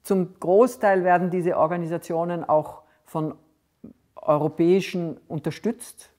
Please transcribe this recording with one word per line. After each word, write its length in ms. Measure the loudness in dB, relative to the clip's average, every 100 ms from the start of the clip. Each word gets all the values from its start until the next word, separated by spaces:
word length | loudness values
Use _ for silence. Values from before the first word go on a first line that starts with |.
Zum 380 | -2 -2 -2 -6
Großteil 640 | 2 4 4 2 2 2
werden 260 | 4 2 2
diese 280 | -2 -2 0
Organisationen 840 | 0 0 -4 -6 -4 -4 -2 -4
auch 380 | 0 0 0 -16 _ _
von 300 | _ -6 -6 -8 _ _ _ _ -20 _ _
Europäischen 1000 | -6 0 2 0 0 2 2 0 -6 -6 -10 _
unterstützt. 840 | -6 -6 -4 -6 -6 -14 -20 -20